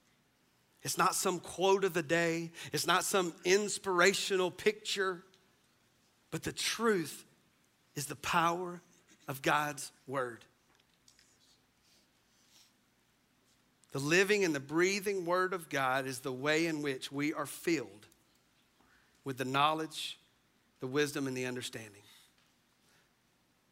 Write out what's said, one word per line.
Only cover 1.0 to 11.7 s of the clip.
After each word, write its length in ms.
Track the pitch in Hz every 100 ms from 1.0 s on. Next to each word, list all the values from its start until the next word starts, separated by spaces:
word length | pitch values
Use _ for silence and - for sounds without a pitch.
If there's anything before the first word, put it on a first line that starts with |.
| 175 -
some 240 | 196 175
quote 460 | - - 190 196 190
of 80 |
the 100 | 170
day. 480 | 143 165 170 165 165 - -
It's 140 | 151 175
not 180 | 175 170
some 280 | 196 170 - 175
inspirational 1040 | 196 208 - 196 175 185 196 - 190 180
picture. 720 | 175 214 208 - 202 190 175 - _ _ _ _ _ _ _ _ _ _
But 120 | 160
the 80 | 156
truth 760 | - - - 226 196 143 - - _ _ _ _ _ _ -
is 120 | 139
the 80 | 135
power 640 | - 180 165 175 180 175 - _ _ - -
of 140 | 135
God's 500 | 170 147 147 139 - - -
word. 360 | 139 123 110 - _ _ _ _ _ _ _ _ _ _ _ _